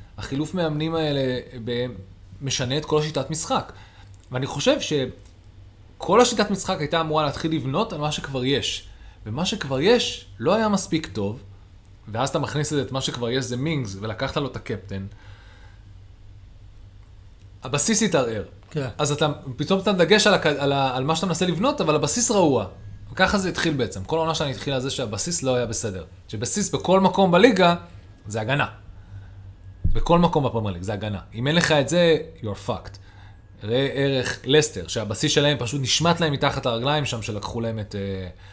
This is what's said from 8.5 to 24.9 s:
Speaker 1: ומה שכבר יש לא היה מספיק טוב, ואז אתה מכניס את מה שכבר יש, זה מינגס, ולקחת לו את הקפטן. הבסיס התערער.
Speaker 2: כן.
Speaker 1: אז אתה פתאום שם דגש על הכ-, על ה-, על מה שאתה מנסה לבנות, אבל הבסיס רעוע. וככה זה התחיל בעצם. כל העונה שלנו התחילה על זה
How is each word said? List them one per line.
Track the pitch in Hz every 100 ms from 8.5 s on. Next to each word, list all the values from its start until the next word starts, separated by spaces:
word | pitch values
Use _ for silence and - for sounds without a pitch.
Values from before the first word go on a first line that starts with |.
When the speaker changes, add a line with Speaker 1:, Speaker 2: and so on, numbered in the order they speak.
| 135 - - - - - - 107
Speaker 1:
ומה | 117 190
שכבר | 214 135 135
יש | 170 240 - - - -
לא | 117
היה | 214 220
מספיק | 196 - 160 156
טוב, | 110 101 120 - - - - - - -
ואז | 107 139
אתה | 160
מכניס | 131 143 147
את | 151 123
מה | 135
שכבר | 131 156 120
יש, | 127
זה | 123 123
מינגס, | 147 156 113 95
ולקחת | 107 104 135 -
לו | 139
את | -
הקפטן. | - 104 - 98 98 - - - - - - - - - - - - - - - - - - - - - - - - -
הבסיס | 131 139 - 220
התערער. | 220 160 120 110 92 - -
Speaker 2:
כן. | 151 131 -
Speaker 1:
אז | 147
אתה | 143 156 - - 120
פתאום | 147 190
שם | 190 190
דגש | 190 208 214
על |
הכ-, | 180 160 143
על | 139
ה-, | 139 135 127
על |
מה | 135 160
שאתה | 190
מנסה | 165 180
לבנות, | 160 247 -
אבל | 170
הבסיס | 151 143 240 -
רעוע. | 208 170 123 98 - - - -
וככה | - 185 208
זה | 190
התחיל | - 170
בעצם. | 143 113 -
כל | 95 160
העונה | 160
שלנו | 156 151
התחילה | 117 - 135
על |
זה | 131